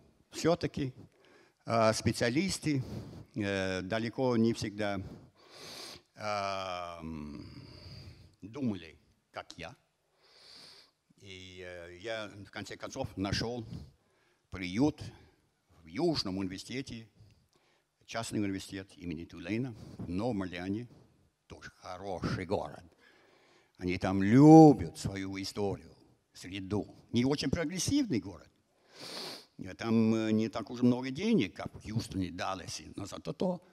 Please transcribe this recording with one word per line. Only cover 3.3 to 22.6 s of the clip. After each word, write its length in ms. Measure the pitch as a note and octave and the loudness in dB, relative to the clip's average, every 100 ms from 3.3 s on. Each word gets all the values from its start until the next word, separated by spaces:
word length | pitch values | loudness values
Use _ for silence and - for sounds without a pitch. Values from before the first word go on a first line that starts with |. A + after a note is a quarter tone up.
э, 480 | - G2+ G2 F#2+ F#2 | -4 0 0 0 -2
далеко 540 | F#2 A2 A#2 B2 B2+ A#2+ | -2 -2 -2 -2 2 4
не 160 | A2+ | 4
всегда, 460 | A2+ A2+ G#2 G#2 G2 G2 - - _ - - - - - - _ | 2 -4 -4 -4 -4 -8 -14 -20 _ -20 -20 -18 -16 -16 -18 _
а, 840 | - G#2+ G#2 G2 G2 F#2+ F2+ F2 E2+ | -10 -6 -4 -4 -4 -6 -6 -8 -10
м, 440 | D#2+ D#2 D2 D2 - - - - - - - - - _ | -10 -10 -10 -12 -14 -18 -18 -18 -18 -18 -18 -20 -20 _
думали, 560 | G2 C#3+ B2+ F#2+ D#2+ D2 _ _ _ | -16 -6 -4 -4 -8 -20 _ _ _
как 200 | - - - | -14 -14 -12
я. 160 | E2 - _ _ _ _ _ - - - - - - _ _ _ | -14 -14 _ _ _ _ _ -20 -20 -20 -20 -20 -20 _ _ _
И, 420 | F#2+ F#2 F#2 F#2 | -18 -16 -16 -14
э, 380 | F2+ F2 E2+ F2+ | -14 -12 -14 -12
я, 300 | A2 A2+ G#2 G2 F#2+ | -8 -6 -8 -14 -16
в 40 | |
конце 260 | G#2+ G#2 G#2+ | -14 -12 -12
концов, 320 | G#2 C3+ C3 - | -10 -8 -8 -4
нашёл 500 | G2 F#2+ A2+ B2 A2+ - - - _ _ _ _ _ | -2 -2 -2 -6 -8 -12 -16 -20 _ _ _ _ _
приют 520 | F#2 F#2 G2 D3 - - - - _ _ _ _ _ | -8 -4 2 2 2 -10 -16 -20 _ _ _ _ _
в 40 | D#2+ | -10
Южном 520 | F#2+ E3+ C3+ G2+ F#2+ | 0 2 2 -2 -2
университете, 680 | F#2+ F#2 - B2 C3+ A#2 A2+ - - _ _ _ _ _ _ _ - | -4 -6 -8 -10 -8 -12 -14 -20 -20 _ _ _ _ _ _ _ -10
частный 340 | A2+ A#2 A#2+ | -6 -4 -2
университет 480 | G2+ F#2+ - F#2+ F#2+ - | -2 -2 -6 -10 -12 -12
имени 280 | F2 D#2+ | -8 -8
Тулейна 500 | E2 E2 E2+ A2+ C3 A2 - - | -8 -10 -4 -4 -4 -8 -16 -12
в 100 | - | -6
Новом 340 | F2+ A#2 G#2 | -4 -2 -2
Орлеане. 460 | F#2 F2 F#2 G#2 A#2+ - - _ _ _ - | -4 -6 -4 -6 -6 -16 -20 _ _ _ -20
Тоже 220 | - - - | -18 -18 -16
хороший 640 | F#2 F2+ G2 F2 - A#2+ F2+ | -14 -10 -8 -4 -4 -4 -2
город. 380 | F#2+ | -2